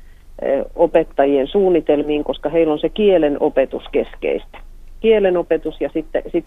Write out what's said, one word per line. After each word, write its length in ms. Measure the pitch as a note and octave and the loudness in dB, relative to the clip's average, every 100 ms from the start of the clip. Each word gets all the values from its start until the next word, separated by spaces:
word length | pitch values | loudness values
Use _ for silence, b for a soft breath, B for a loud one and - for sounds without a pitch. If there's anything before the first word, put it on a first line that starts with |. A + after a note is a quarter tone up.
| b b b - | b b b -8
eh, 220 | - C3+ - | -2 -2 -2
opettajien 760 | - E3 E3 D#3 - C#3 C#3 C#3 | 0 2 2 0 0 2 2 2
suunnitelmiin, 760 | G3+ F#3 E3 D#3 D3 D3 D3 | 2 2 2 2 0 0 -4
koska 240 | D3 - D3 | -4 -6 -2
heillä 240 | E3 D#3 | 0 0
on 60 | D3+ | 0
se 100 | D#3+ | -2
kielen 480 | - G#3 F3+ D3 C#3+ | 0 4 4 2 0
opetus 420 | D3+ C#3 C3 - - | 0 0 0 -2 -4
keskeistä. 640 | C3+ - - D2+ C#2 - - - - - - | -4 -4 -6 -4 -4 -6 -20 -20 -20 -20 -4
Kielen 360 | A3 A3 F#3+ F3+ | 2 4 4 0
opetus 440 | - D#3+ D#3 - | 0 -2 -4 -6
ja 100 | C#3+ | -6
sitten, 280 | E3 - - - | -6 -6 -6 -4
sit 120 | E3+ | -6